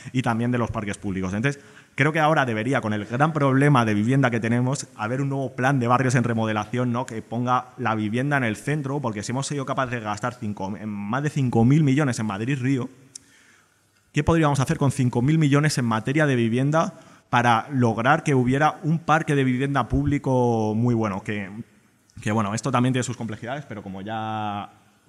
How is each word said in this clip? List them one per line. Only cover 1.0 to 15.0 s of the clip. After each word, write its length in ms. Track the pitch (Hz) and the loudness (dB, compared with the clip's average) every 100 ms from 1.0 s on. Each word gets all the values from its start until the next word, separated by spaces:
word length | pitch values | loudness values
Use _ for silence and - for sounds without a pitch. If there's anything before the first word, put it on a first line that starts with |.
| 101 95 92 | -4 -4 -2
Entonces, 280 | 101 131 143 - - - | -2 -2 -4 -12 -20 -18
creo 180 | - 143 | -2 0
que 80 | 160 | 2
ahora 260 | 151 160 127 | 2 2 2
debería, 360 | 110 110 135 | -2 0 -2
con 120 | 107 | -2
el 120 | 107 101 | -4 -4
gran 260 | 120 156 | 0 0
problema 540 | 151 139 131 143 135 113 | 2 2 4 6 6 4
de 80 | |
vivienda 380 | 104 110 139 131 | 2 2 2 2
que 80 | 117 | 2
tenemos, 480 | 113 120 127 147 - - | 2 2 2 -2 -8 -8
haber 260 | 107 131 | -6 -4
un 80 | 139 | -4
nuevo 260 | 139 131 131 | -4 -6 0
plan 240 | 127 139 | 0 2
de 80 | 117 | 4
barrios 280 | 127 131 123 | 4 4 2
en 80 | |
remodelación, 680 | 117 113 110 107 104 120 123 | 2 0 0 -2 -2 -2 -2
¿no? 140 | 120 131 | -2 -4
Que 160 | 113 | -10
ponga 460 | - 117 123 123 - - | -8 -4 0 0 -2 -4
la 160 | 117 | -2
vivienda 440 | 110 107 117 139 143 | 0 0 -2 0 0
en 60 | |
el 140 | 120 104 | 0 -2
centro, 420 | - 151 139 143 | -4 -4 -4 -4
porque 220 | 123 104 | -4 -6
si 100 | 101 | -6
hemos 160 | 123 139 | -6 -4
sido 200 | 143 135 | -6 -4
capaces 240 | 135 127 | -4 -2
de 80 | 120 | -4
gastar 320 | 107 104 123 | -6 -4 -6
cinco, 380 | - 107 101 95 | -6 -8 -6 -8
más 520 | 101 110 104 101 127 | -8 -8 -8 -6 -4
de 60 | 147 | -2
cinco 340 | 151 127 117 | -2 0 4
mil 200 | 117 147 | 6 6
millones 360 | 147 131 147 117 | 4 2 0 -2
en 60 | 110 | -4
Madrid-Río, 640 | 98 117 143 123 135 123 - - - - _ _ _ _ _ _ _ _ | -4 -4 -2 0 -2 -4 -12 -20 -20 -20 _ _ _ _ _ _ _ _
¿qué 120 | 151 | -2
podríamos 360 | 151 165 151 139 | 2 2 2 2
hacer 180 | 131 160 | 0 2
con 140 | 139 | 0
cinco 300 | - | 2